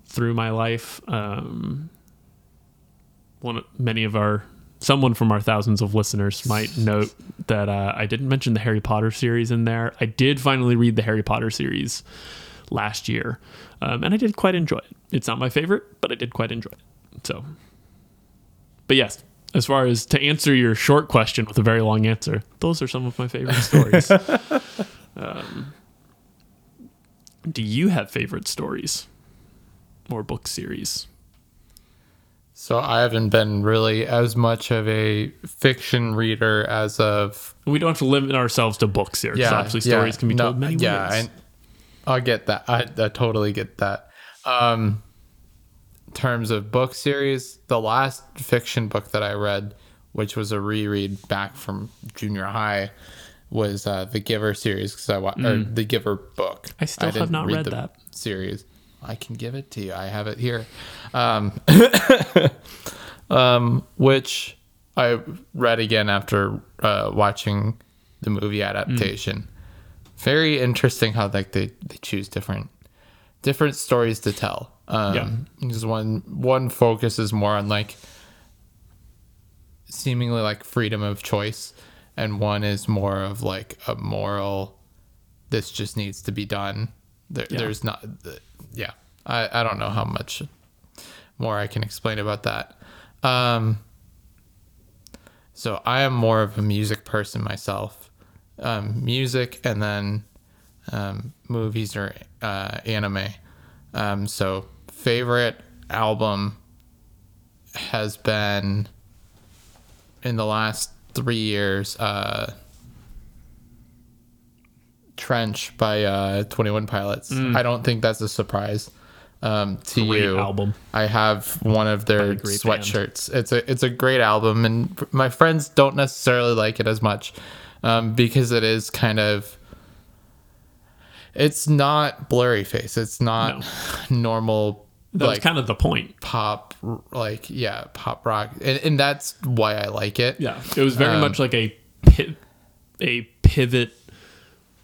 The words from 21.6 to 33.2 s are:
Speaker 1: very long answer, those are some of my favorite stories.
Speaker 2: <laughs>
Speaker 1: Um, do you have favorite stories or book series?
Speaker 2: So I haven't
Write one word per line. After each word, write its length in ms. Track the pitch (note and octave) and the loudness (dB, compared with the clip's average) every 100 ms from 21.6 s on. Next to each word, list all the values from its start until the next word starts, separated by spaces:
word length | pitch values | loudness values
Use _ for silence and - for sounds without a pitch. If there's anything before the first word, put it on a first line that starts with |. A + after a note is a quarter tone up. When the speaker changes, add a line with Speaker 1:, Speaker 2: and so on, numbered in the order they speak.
Speaker 1:
very 180 | A2 A2+ | 4 4
long 240 | A2 A2 | 4 4
answer, 380 | A2 A2+ - A2 - _ | 2 0 -2 -4 -6 _
those 220 | E3 E3 | -2 0
are 60 | C3 | -2
some 180 | B2+ B2+ | -4 -4
of 100 | - | -4
my 100 | B2 | -6
favorite 260 | B2+ B2+ | -4 0
stories. 560 | B2 A#2 D3 C3 F3+ - F#3+ | 0 4 6 8 6 8 6
Speaker 2:
<laughs> 40 | - - - C#4 - - G3 - - - | 6 -2 0 -4 -4 -8 -10 -12 -18 -12
Speaker 1:
Um, 540 | F#2+ - - - C#3 D3 _ _ _ _ _ _ _ _ _ _ - _ _ _ _ _ E3 | -10 -10 -10 -12 -12 -16 _ _ _ _ _ _ _ _ _ _ -20 _ _ _ _ _ -8
do 120 | D#3 | -6
you 260 | G#2+ A#2 F#3+ | -2 0 2
have 220 | E3 - | 2 -2
favorite 380 | - - - - | -4 -4 -6 -6
stories 580 | - C#3 - - - - _ _ - - - - - _ - - | -6 -6 -6 -6 -8 -10 _ _ -20 -20 -20 -20 -20 _ -20 -10
or 120 | A2+ | -8
book 240 | G#2+ A#2+ - | -6 -8 -8
series? 580 | - - - - - - - _ _ _ _ _ _ _ _ _ _ _ _ _ | -10 -8 -8 -8 -8 -10 -20 _ _ _ _ _ _ _ _ _ _ _ _ _
Speaker 2:
So 260 | - - A#2+ | -16 -2 -2
I 220 | - A#2 | 0 2
haven't 260 | A#2+ A2+ | 2 2